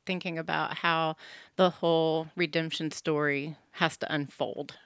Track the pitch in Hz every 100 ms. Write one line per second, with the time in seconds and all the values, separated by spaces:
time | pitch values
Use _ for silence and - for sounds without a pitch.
0 | - 185 180 165 165 160 156 - 170 165
1 | 160 160 - - - - 180 - 170 165
2 | 160 160 156 - 165 165 160 - 156 -
3 | 165 147 147 139 147 151 _ - 165 -
4 | - 151 139 - 131 - 143 -